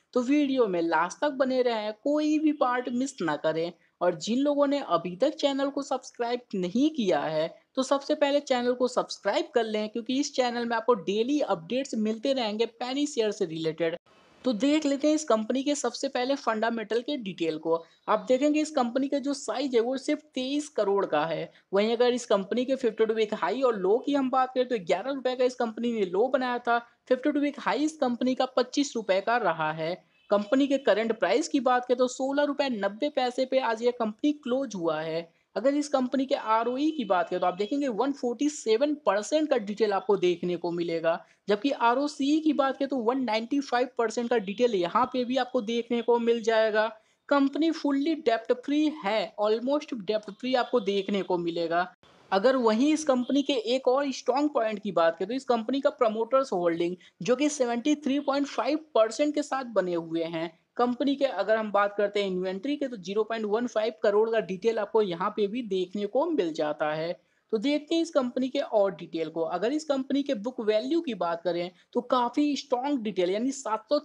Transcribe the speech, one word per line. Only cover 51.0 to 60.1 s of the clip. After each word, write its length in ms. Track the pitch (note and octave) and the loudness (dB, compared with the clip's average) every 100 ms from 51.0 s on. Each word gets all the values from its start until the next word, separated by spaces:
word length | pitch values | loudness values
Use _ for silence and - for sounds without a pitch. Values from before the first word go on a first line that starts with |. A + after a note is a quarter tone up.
| G3 G3+ | 0 -2
को 160 | F#3 F3+ | 0 -2
मिलेगा। 480 | E3+ E3+ E3 E3+ F3+ _ _ _ - | -2 -2 0 0 -2 _ _ _ -2
अगर 240 | G3 A#3 C4 | 2 4 4
वहीं 340 | A3+ A3 C#4+ | 4 4 4
इस 120 | D#4 | 2
कंपनी 380 | D#4 B3+ B3 C#4 | 2 0 2 0
के 100 | C#4 C4+ G#3+ | 2 -2 0
एक 200 | B3+ B3+ | 0 2
और 220 | C4 C#4+ | 2 0
स्ट्रॉन्ग 380 | B3+ - B3 D4+ | -4 0 2 2
पॉइंट 280 | C4+ A3 G#3+ | 2 0 -2
की 140 | G3+ | -2
बात 240 | F3 E3 - | 4 4 2
करें 100 | F#3+ | -4
तो 60 | |
इस 100 | C4 | -4
कंपनी 360 | - A#3 A3 C#4 | 0 0 2 0
का 100 | C#4 | 0
प्रमोटर्स 600 | - A3+ G#3+ A3 C4 C4+ | 2 0 2 2 2 2
होल्डिंग 440 | F#3+ F3 E3 F3 F3+ - - | 2 2 2 0 -2 -12 -10
जो 140 | F3 B3 | 0 2
कि 120 | D4 | 2
सेवेंटी 440 | D4 A#3+ A#3 D4 D4 | 0 -2 0 0 0
थ्री 220 | B3+ C#4+ | 2 -2
पॉइंट 260 | C#4+ C#4 C#4 | 0 0 0
फ़ाइव 300 | - A#3+ D#4 - | -2 -2 -2 0
परसेंट 400 | - A3 A3 D4 | 2 2 2 0
के 80 | D4+ | 0
साथ 220 | D4 C4+ B3 | -2 -6 -2
बने 220 | G3+ F3+ | 0 0
हुए 300 | E3+ E3 | -2 -2